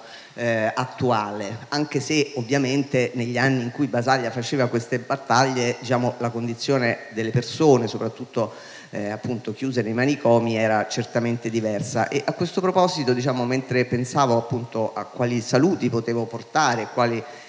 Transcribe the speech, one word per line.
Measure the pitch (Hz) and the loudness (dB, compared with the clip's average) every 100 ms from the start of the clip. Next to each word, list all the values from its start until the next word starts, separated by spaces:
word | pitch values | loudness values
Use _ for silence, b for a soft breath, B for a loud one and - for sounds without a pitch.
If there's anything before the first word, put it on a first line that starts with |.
| B B B | B B B
eh, | - 120 113 110 | -4 0 2 0
attuale, | 127 127 - 127 110 104 104 101 110 131 | 0 -4 -2 0 2 0 -4 -6 -10 -6
anche | 147 147 139 | -4 -2 -2
se | 123 156 139 127 | 0 0 0 -2
ovviamente | 113 139 127 143 139 127 120 | -2 0 2 0 2 2 0
negli | 127 117 123 | 0 -2 2
anni | 131 131 | 2 2
in | 117 | 0
cui | 127 143 | -2 0
Basaglia | 120 120 135 120 | 0 2 2 0
faceva | 123 117 143 120 | -4 -2 0 2
queste | 117 - 123 | 0 -2 -4
battaglie, | 117 139 - 117 135 127 120 123 | -2 -4 2 4 4 2 -2 -2
diciamo, | 123 123 123 - | 0 0 0 0
la | 120 | -2
condizione | 117 120 117 - 135 120 - - | -2 -4 -4 0 2 2 -2 -6
delle | 110 110 | -6 0
persone, | 123 - - 156 123 113 | 0 0 4 6 8 4
soprattutto, | 107 110 - 123 127 104 B B B B | -2 -6 -6 -6 -2 -2 B B B B
eh, | 101 104 | -6 -6
appunto | 107 117 117 113 | -4 -4 -4 -6
chiuse | 107 135 123 | -6 -4 -2
nei | 107 | -2
manicomi, | 113 135 139 117 117 117 113 | 0 0 2 4 4 4 2
era | 110 107 104 | 2 2 0
certamente | - 113 120 117 117 117 | -4 -2 -2 0 -2 -2
diversa. | 113 110 101 113 120 - | -2 -2 -2 -2 -2 0
E | 143 | -2
a | - | -2
questo | - 175 - | -2 -2 0
proposito, | 180 185 180 160 131 | 0 4 2 2 0
diciamo, | 123 135 127 | 2 0 0
mentre | 120 131 131 127 | 0 0 0 0
pensavo | 123 120 123 147 135 117 | 2 0 0 2 4 4
appunto | - 120 120 113 107 | 2 -4 -4 -2 -2
a | 104 | -4
quali | 104 - 123 120 | -8 -2 0 0
saluti | 110 127 170 170 120 | 2 4 4 2 0
potevo | 117 117 117 110 | 0 -2 -2 -4
portare, | 113 - 156 139 120 104 | -8 -4 0 2 2 -2
quali, | 127 120 113 - B | 0 0 0 -6 B